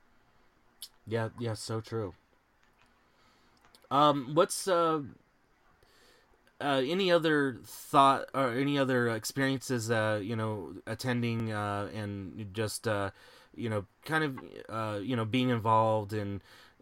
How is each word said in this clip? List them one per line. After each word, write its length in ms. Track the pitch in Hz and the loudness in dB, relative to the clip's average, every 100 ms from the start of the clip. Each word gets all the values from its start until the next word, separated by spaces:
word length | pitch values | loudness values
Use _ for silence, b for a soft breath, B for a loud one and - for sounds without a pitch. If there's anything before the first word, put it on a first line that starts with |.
| _ _ _ _ _ _ _ _ - _ - | _ _ _ _ _ _ _ _ -20 _ -6
Yeah, 220 | 113 113 - | -4 -4 -6
yeah, 140 | 117 | -6
so 300 | 107 - 113 | -6 -6 -6
true. 320 | - 113 101 - _ _ _ _ _ _ _ _ _ _ _ _ _ _ _ - - | -6 -6 -6 -10 _ _ _ _ _ _ _ _ _ _ _ _ _ _ _ -20 0
Um, 400 | 135 147 143 123 | 6 6 4 2
what's, 320 | 156 196 - - | 2 2 0 0
uh, 360 | 170 165 156 131 - _ _ _ _ _ _ _ _ - _ _ _ _ - | 2 2 0 -4 -14 _ _ _ _ _ _ _ _ -20 _ _ _ _ -6
uh, 220 | 143 135 | 0 0
any 280 | 131 180 190 | 2 0 4
other 460 | 170 160 147 139 120 | 4 4 2 2 -2
thought 640 | - - - 147 139 131 - | -12 -18 2 6 6 6 0
or 180 | - 131 | -2 0
any 260 | 117 139 143 | 0 0 2
other 300 | 131 127 120 | 2 2 2
experiences, 800 | 110 - 139 135 135 - 123 110 | -2 -4 -2 0 0 -2 -2 0
uh, 300 | 113 107 107 | 2 2 0
you 140 | 98 113 | -2 -4
know, 360 | 110 107 78 92 - | -2 -4 -8 -12 -10
attending, 680 | 110 127 123 117 113 113 | -4 -2 0 0 -2 -2
uh, 380 | 107 104 101 101 | -2 -2 -2 -4
and 540 | 107 101 101 95 73 101 | -6 -6 -6 -8 -10 -8
just, 340 | 95 107 - 113 | -4 -4 -2 0
uh, 220 | 104 98 b b b b - | 0 -2 b b b b -8
you 120 | 117 | -4
know, 160 | 107 95 _ | -4 -4 _
kind 200 | - 156 | -4 -2
of, 140 | 156 131 - 50 - | 0 -4 -14 -16 -10
uh, 300 | 110 110 104 | -6 -4 -4
you 140 | 101 | -2
know, 100 | 123 | -2
being 260 | 110 127 127 | 0 0 2
involved 640 | 120 107 110 113 110 104 | 2 4 4 4 2 -2
in, 280 | 107 101 98 b b b b | -6 -4 -8 b b b b